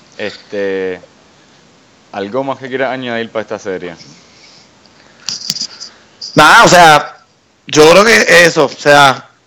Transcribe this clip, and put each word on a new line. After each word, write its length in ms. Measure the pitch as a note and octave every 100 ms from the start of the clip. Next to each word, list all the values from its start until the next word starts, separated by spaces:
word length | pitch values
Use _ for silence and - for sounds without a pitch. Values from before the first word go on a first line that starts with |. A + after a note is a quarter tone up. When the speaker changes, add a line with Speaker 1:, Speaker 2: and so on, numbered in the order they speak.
| _ -
Speaker 1:
Este, 840 | G#2 - - G#2 G2 F#2+ F#2 F2 - _ _ _ _ _ _ _ _ _ _
¿algo 320 | G2+ G2+ B2+
más 140 | C3+ B2+
que 100 | C3
quieras 240 | B2+ C3
añadir 380 | C3 B2+ A#2 A2+
para 140 | A2
esta 140 | G#2 G#2
serie? 360 | G#2 F2+ F2 E2 - D3+ _ _ _ _ _ _ _ _ _ _ - - - - - - - _ _ _ - -
Speaker 2:
Nada, 280 | D3+ G#3
o 40 | G3+
sea, 500 | F3+ E3+ D3 - - _ _ _ _ -
yo 220 | D3 D#3
creo 140 | F3+
que 420 | A3+ G#3+ - E3+ E3+
eso, 200 | D#3+ C3+
o 40 |
sea, 600 | - D3 C#3+ C#3 - - _